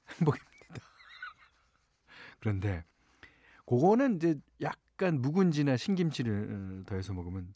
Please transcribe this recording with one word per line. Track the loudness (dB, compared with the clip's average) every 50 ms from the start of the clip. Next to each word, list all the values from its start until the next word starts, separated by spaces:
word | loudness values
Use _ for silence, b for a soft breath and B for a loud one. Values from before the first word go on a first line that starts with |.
| _
<laughs> | -12 -4 0
행복입니다. | 2 2 2 0 -2 _ -20 -20 -20 -20 -18 -18 -18 -20 _ -20 -20 -20 -20 -16 -16 -16 -16 _ _ _ _ _ _ _ _ _ _ _ _ _ _ _ B B B B B B
그런데 | -4 -2 -2 -2 -2 -2 -4 -4 -8 -12 _ _ b b b b b b b b b b b b b
그거는 | b 2 4 6 6 6 6 4 2 2 2
이제 | 2 0 0 0 -4 _ _ -8
약간 | -8 -8 -8 -8 _ _ _ -2 0 0 2 2
묵은지나 | 0 2 4 4 4 4 4 4 2 2 2 2
신김치를, | 0 0 0 2 0 0 0 -2 -2 -2 -2 -2 -2 -4
어, | -6 -8 -8 -8 -10 -10 -8
더해서 | -6 -6 -6 -4 -4 -6
먹으면 | -6 -6 -6 -6 -8 -8 -10 -14